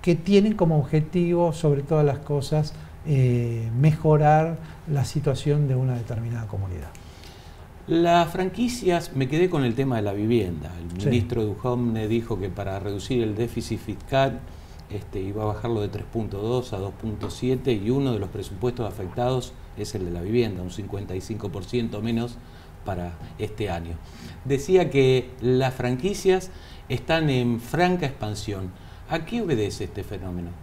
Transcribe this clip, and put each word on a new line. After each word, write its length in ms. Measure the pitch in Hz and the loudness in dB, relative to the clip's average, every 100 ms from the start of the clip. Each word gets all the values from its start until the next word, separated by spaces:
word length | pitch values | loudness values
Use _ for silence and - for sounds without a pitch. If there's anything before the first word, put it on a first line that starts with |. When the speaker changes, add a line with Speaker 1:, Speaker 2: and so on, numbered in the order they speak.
Speaker 1:
que 140 | - 165 | 4 2
tienen 380 | 196 202 214 | 6 6 6
como 240 | 208 170 156 | 4 4 4
objetivo, 720 | 135 156 156 180 170 170 175 | 4 2 2 2 2 4 4
sobre 300 | 151 156 139 | 4 2 2
todas 220 | 139 156 | 2 4
las 140 | 147 131 | 4 2
cosas, 560 | - 143 131 156 151 - - - - | 0 -2 2 2 0 -4 -14 -12 0
eh, 640 | 135 127 120 120 117 113 117 | 4 6 4 0 -2 -2 4
mejorar 800 | 151 156 156 151 151 151 160 160 - - 160 | 4 6 6 6 8 6 4 -2 -10 -14 -4
la 120 | 143 | -2
situación 640 | 127 151 147 135 151 147 143 | 0 0 0 0 2 2 4
de 80 | 127 | 2
una 180 | 131 | 2
determinada 540 | 120 113 117 117 120 110 | 0 -4 -4 -4 -4 -4
comunidad. 400 | 101 95 87 76 - - - - - - - - - - | -6 -6 -6 -10 -14 -18 -18 -18 -18 -18 -18 -18 -18 0
Speaker 2:
Las 440 | 165 170 170 165 | 2 6 6 6
franquicias, 840 | 185 185 185 240 240 185 175 165 | 0 -2 0 -2 2 2 2 0
me 140 | 139 135 | -2 0
quedé 200 | 151 185 | 4 4
con 140 | 170 | 4
el 140 | 127 110 | 2 2
tema 200 | 135 117 | 2 2
de 60 | |
la 100 | 104 | 0
vivienda. 600 | 101 107 120 92 80 78 87 | 0 4 4 2 -4 -8 -10
El 180 | 85 90 | -8 -2
Speaker 1:
Sí. 60 | 147 | 2
Speaker 2:
ministro 380 | 120 101 117 | 2 2 0
Duhovne 640 | 107 95 127 123 120 110 107 | -2 -2 -2 0 0 0 0
dijo 320 | 117 113 104 | 0 0 -4
que 80 | 95 | -4
para 320 | 90 95 98 | -6 -6 -4
reducir 420 | 98 101 - 127 | -4 -6 -2 0
el 140 | 110 104 | 0 0
déficit 420 | 120 120 110 104 | -2 -2 -4 -6
fiscal 640 | - 98 - 135 135 - - - - - - | -6 -10 -2 2 2 0 -12 -16 -18 -18 -12
este, 320 | 104 - 104 | -10 -8 -6
y 120 | 95 | -6
va 100 | 101 | -2
a 40 | 107 | -2
bajarlo 340 | 107 120 113 | -2 -2 -2
de 80 | 104 | -2
tres 160 | 98 | -6
punto 340 | 101 117 107 101 | -6 -6 -4 -4
dos 340 | 107 123 120 | -2 -2 -2
a 60 | 98 | -6
dos 160 | 98 | -6
punto 340 | - 113 104 - | -6 -8 -6 -8
siete, 420 | - 123 131 131 | -4 -2 0 0
y 180 | 110 101 | 0 0
uno 220 | 135 139 | 0 0
de 60 | 110 | -2
los 100 | 95 | -4
presupuestos 580 | 107 92 101 123 120 110 | -6 -8 -4 -4 -2 -6
afectados 680 | 92 92 104 123 131 120 - - - | -6 -8 -2 0 0 -4 -12 -16 -10
es 180 | 104 | -6
el 100 | 104 | -4
de 60 | 90 | -4
la 80 | 87 | -4
vivienda, 420 | 90 117 117 92 | 0 2 2 -2
un 80 | 90 | -8
cincuenta 440 | - 101 98 101 90 | -8 -8 -8 -6 -8
y 40 | |
cinco 300 | - 107 101 | -6 -6 -6
por 140 | 95 | -8
ciento 360 | 92 123 113 104 | -4 -2 -2 -4
menos 360 | 117 113 120 120 - - - - | -2 -2 -2 -6 -16 -18 -18 -12
para 300 | - 92 87 82 - - | -6 -4 -6 -8 -14 -8
este 300 | 104 - 104 | -8 -4 -4
año. 280 | 85 85 82 - - - - | -4 -6 -10 -12 -16 -16 -12
Decía 460 | 127 135 139 185 160 | -2 -2 4 4 6
que 400 | 139 131 131 123 - | 4 6 6 2 -2
las 340 | 117 127 131 | 2 4 2
franquicias 760 | 127 123 127 180 196 190 190 185 - - - - | 0 -2 0 -2 2 4 4 2 -14 -16 -16 -6
están 420 | 123 - 165 156 | -6 0 2 4
en 300 | 127 120 117 | 4 2 0
franca 460 | 117 147 180 180 151 | -2 2 2 2 0
expansión. 640 | - 107 104 - 98 92 - - - - | -4 -6 -6 -6 -6 -6 -10 -16 -18 -6
¿A 140 | 165 | -6
qué 180 | 160 240 | -2 -4
obedece 420 | 202 127 101 - | 0 2 0 -2
este 200 | 95 - | -8 -8
fenómeno? 460 | 95 98 92 87 87 87 | -8 -8 -6 -6 -8 -10